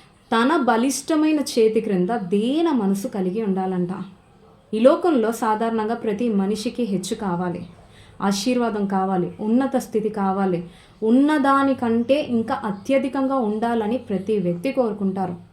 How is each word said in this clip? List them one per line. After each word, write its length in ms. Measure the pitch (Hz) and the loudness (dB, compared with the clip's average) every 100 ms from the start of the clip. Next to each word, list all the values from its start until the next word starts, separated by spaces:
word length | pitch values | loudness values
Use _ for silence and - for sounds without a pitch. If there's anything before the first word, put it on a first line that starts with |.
| - _ - 233 | -20 _ -2 2
తన 220 | 254 330 | 2 2
బలిష్టమైన 840 | 240 233 269 254 - 311 311 302 | 2 2 2 -2 0 2 2 2
చేతి 420 | - 240 220 220 | 0 2 4 2
క్రింద 280 | 214 185 180 | 0 0 0
దీన 600 | 233 175 202 233 311 339 | -2 -2 0 0 2 2
మనసు 360 | 254 196 196 254 | 2 2 0 -2
కలిగి 360 | 202 185 214 | -4 -2 -2
ఉండాలంట. 460 | 208 190 190 180 175 185 - - _ - - - _ | -2 -2 -2 -2 -4 -6 -12 -18 _ -20 -20 -20 _
ఈ 60 | 214 | 4
లోకంలో 520 | 254 339 359 262 214 | 6 6 2 2 0
సాధారణంగా 640 | 226 226 214 226 226 214 | 0 0 0 0 -2 -2
ప్రతి 360 | 226 220 202 240 | -2 -2 -2 0
మనిషికి 540 | 202 190 208 247 247 | 0 0 -2 -4 -4
హెచ్చు 320 | 220 185 - 220 | -2 -2 -4 -6
కావాలి, 500 | 202 175 180 - - - - - - - | -4 -4 -4 -6 -10 -18 -20 -20 -20 -6
ఆశీర్వాదం 640 | 202 196 254 247 233 208 196 | -2 0 0 0 0 -2 -2
కావాలి, 460 | 190 190 185 175 - | 0 0 0 -2 -4
ఉన్నత 380 | 214 240 262 254 | 0 2 2 -2
స్థితి 320 | - 220 208 | -2 -2 -2
కావాలి, 560 | 208 190 196 190 175 175 - - - | -2 -2 0 0 -2 -6 -16 -20 -4
ఉన్నదానికంటే 1160 | 220 254 294 302 277 269 269 262 233 233 233 277 | 2 4 4 2 2 4 2 0 0 0 2 2
ఇంకా 400 | 269 233 220 - 214 | 2 -2 -2 -4 -4
అత్యధికంగా 720 | 202 - 269 269 277 262 269 | -6 0 0 0 -2 0 0
ఉండాలని 600 | 208 214 233 233 208 254 | 0 0 0 0 0 -2
ప్రతి 400 | 233 190 196 214 | -2 -4 0 0
వ్యక్తి 340 | 175 170 269 | 0 -2 -2
కోరుకుంటారు. 640 | 269 226 202 196 190 180 175 - | 0 -2 0 -2 -2 -4 -6 -14